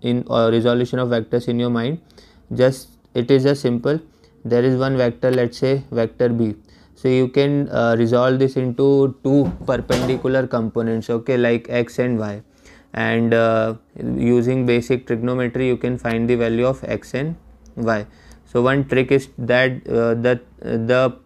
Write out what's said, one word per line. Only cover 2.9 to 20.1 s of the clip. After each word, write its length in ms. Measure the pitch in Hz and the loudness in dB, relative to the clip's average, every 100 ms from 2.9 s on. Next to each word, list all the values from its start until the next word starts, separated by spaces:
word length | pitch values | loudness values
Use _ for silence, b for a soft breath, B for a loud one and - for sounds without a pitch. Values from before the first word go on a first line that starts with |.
| - _ 123 | -20 _ -6
it 160 | 123 | 2
is 100 | 139 | 4
just 180 | 135 143 | 4 0
simple. 380 | 123 120 131 156 - b b _ | -2 -2 -2 -4 -6 b b _
There 200 | 113 120 | -2 2
is 140 | 131 127 | 2 2
one 200 | 135 135 | 0 0
vector, 340 | 120 117 131 | 0 0 0
let's 260 | 127 120 - | 0 -2 -2
say 260 | 131 135 135 | -2 -2 -2
vector 380 | 117 113 - 123 | -2 -2 0 0
B. 260 | 123 110 104 - b b | 2 -2 -4 -14 b b
So 140 | - 131 | -4 0
you 200 | 127 127 | 2 2
can, 420 | 139 139 143 143 | 2 2 0 -2
uh, 260 | - 117 113 | 0 0 2
resolve 400 | 117 123 127 131 | 2 2 2 2
this 180 | 135 131 | 0 0
into 600 | 127 120 139 139 139 127 | -4 0 2 4 2 0
two 280 | 135 143 139 - - | 0 2 2 -2 -4
perpendicular 800 | 123 - 123 127 127 131 131 127 | -4 -2 -2 0 -2 0 -2 -2
components, 640 | 120 113 117 117 113 107 | -2 -2 -2 -2 -2 -2
okay, 280 | 117 117 127 | -4 0 0
like 280 | 120 117 - | 2 0 0
X 280 | 120 117 - | -2 -2 -2
and 220 | 127 117 | -2 -2
Y. 240 | 107 101 - b b b b | -4 -8 -14 b b b b
And, 400 | - 113 113 117 | -4 -2 0 2
uh, 420 | 113 113 113 110 110 _ - 120 127 | 2 2 2 0 -4 _ -10 -6 -2
using 520 | 120 123 120 131 123 | 2 2 2 0 2
basic 400 | 120 117 127 - | 0 0 -4 -2
trigonometry, 600 | 117 123 127 123 123 131 | -4 -2 -2 -2 -2 -2
you 80 | 120 | -2
can 220 | 123 123 | -2 -4
find 320 | 117 113 117 | -4 -2 0
the 60 | 123 | 0
value 320 | 117 113 127 | 0 0 0
of 160 | 131 | -2
X 320 | 110 107 - 123 | -6 -8 -6 -6
and 200 | 151 165 - - - - | -6 -8 -14 -20 -18 -6
Y. 300 | 113 107 104 B B B _ | -2 -2 -4 B B B _
So 160 | 123 | 0
one 260 | 123 139 139 | 2 2 0
trick 240 | 127 127 | 0 2
is 180 | 139 135 - | 0 0 -10
that, 320 | 117 123 131 127 - | 0 2 2 -2 -4
uh, 240 | 117 117 | 0 0